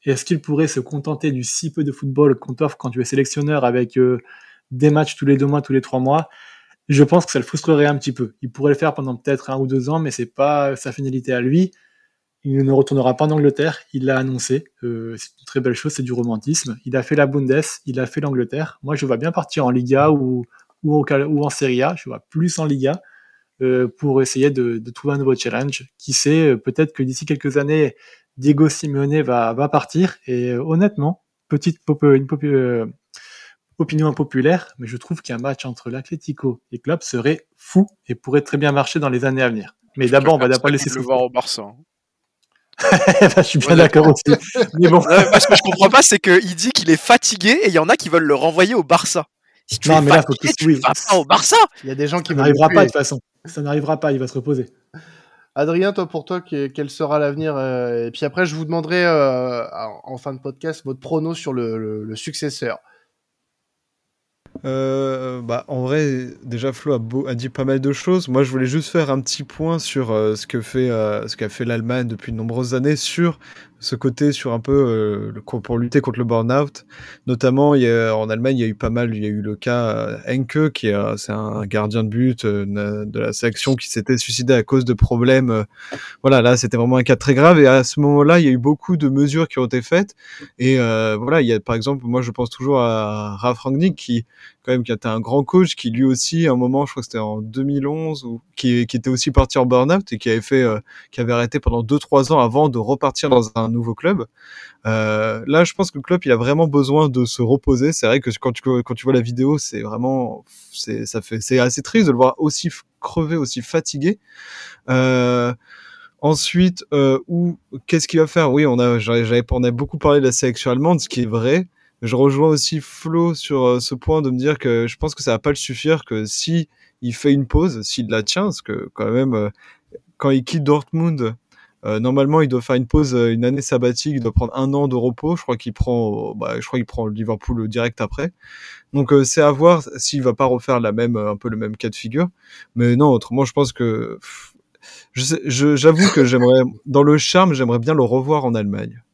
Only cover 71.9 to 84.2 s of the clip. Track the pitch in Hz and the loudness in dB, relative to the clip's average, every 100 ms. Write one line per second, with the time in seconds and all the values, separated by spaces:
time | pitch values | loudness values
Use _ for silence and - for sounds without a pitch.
71.9 | 123 120 110 - 113 113 117 127 127 139 | -4 -4 -8 -10 -8 -6 -6 -4 -2 0
72.9 | 151 - - 170 - - - - _ - | -2 -4 -2 -2 -2 -16 -20 -20 _ -10
73.9 | 120 135 120 147 139 131 117 113 139 131 | -4 -4 0 -2 0 -4 -6 0 2 2
74.9 | 110 107 104 107 107 - 117 - 120 120 | 0 -2 -4 -8 -12 -10 -10 -4 -4 0
75.9 | 143 - 117 120 117 113 131 143 - _ | 0 0 -4 -2 0 0 0 -2 -8 _
76.9 | - - - - 120 131 131 147 143 120 | -20 -20 -14 -6 0 2 4 4 4 4
77.9 | 117 113 110 110 110 127 135 113 104 120 | 2 2 -2 -2 -2 0 0 -2 -2 -4
78.9 | 117 120 107 107 104 107 104 - 120 113 | -2 -4 -4 -4 -4 -6 -6 -4 -2 -2
79.9 | 110 110 110 - 127 123 151 156 - 110 | -2 -6 -8 -6 -4 -4 -2 -2 -2 -2
80.9 | 101 104 107 - 107 107 107 104 107 107 | -2 -2 -6 -8 -8 -6 -6 -4 -2 -2
81.9 | 113 110 113 127 120 110 104 101 101 104 | -2 -2 0 -2 0 -2 -2 -4 -6 -6
82.9 | 104 107 107 113 110 120 110 - 131 - | -6 -8 -6 -6 -4 -4 -2 -2 -2 -4
83.9 | - 101 127 | -8 -2 -2